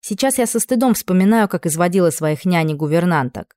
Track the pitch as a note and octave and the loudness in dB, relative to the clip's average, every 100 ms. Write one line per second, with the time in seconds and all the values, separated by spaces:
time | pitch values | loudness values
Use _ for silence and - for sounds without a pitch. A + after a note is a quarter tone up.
0 | - G3+ C4+ G#3+ A3+ A3+ - B3 B3+ G#3 | -10 -2 -2 0 -2 -2 -2 0 2 0
1 | - F#3 F#3+ A3+ G3+ F3+ D#3+ D#3 F3 F#3 | 0 2 4 4 2 -2 -4 0 0 2
2 | E3+ D3 D#3 D3+ F#3 F3 D#3+ D3 D3+ D#3+ | 2 0 -4 -2 0 0 0 -2 -2 0
3 | F3 D#3+ B2+ - - | 2 0 -2 -8 -16